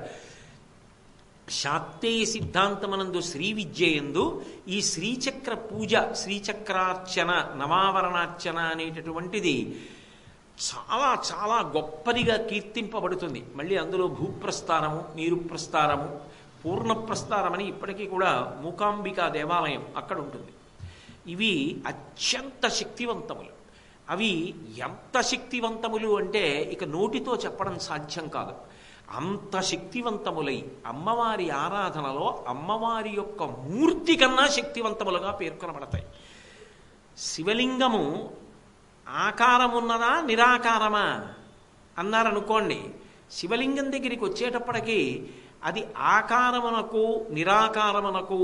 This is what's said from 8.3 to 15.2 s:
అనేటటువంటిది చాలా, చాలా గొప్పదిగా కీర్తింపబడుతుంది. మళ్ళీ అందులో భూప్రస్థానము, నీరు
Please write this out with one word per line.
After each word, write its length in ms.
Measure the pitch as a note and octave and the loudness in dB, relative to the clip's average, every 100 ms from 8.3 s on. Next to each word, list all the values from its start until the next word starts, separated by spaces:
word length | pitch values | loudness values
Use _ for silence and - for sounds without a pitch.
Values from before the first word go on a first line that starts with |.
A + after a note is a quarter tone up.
| E3+ F3 E3 | -4 -4 -2
అనేటటువంటిది 1300 | E3 D#3+ E3 D#3+ D#3+ E3 F3+ G#3 F3 B2+ - - - - - - - - - - | -2 -2 -4 -6 -6 -6 -4 0 2 2 0 -8 -14 -18 -20 -20 -20 -20 -20 -8
చాలా, 500 | - - - A#3 C#4 A3+ | -8 -8 -4 0 2 2
చాలా 340 | - F3 G#3 A#3 F3 | -2 -4 0 2 2
గొప్పదిగా 640 | D3 - - A#3+ A#3+ A#3 A3 | 0 -2 -4 0 2 4 2
కీర్తింపబడుతుంది. 960 | A3 G3+ G3 A#3+ G#3 G#3+ F3+ F3+ E3+ A#2+ - C#3 | 0 -4 -4 -6 -4 -2 -2 -2 -4 -6 -10 -8
మళ్ళీ 200 | D#3+ F#3+ | -2 0
అందులో 280 | D#3+ F#3 F3+ | 0 0 0
భూప్రస్థానము, 960 | B2 E3+ - - - - D#3+ D3+ D#3 E3+ | 0 -4 -4 -6 -6 0 2 2 -2 -6
నీరు 220 | D#3+ | -4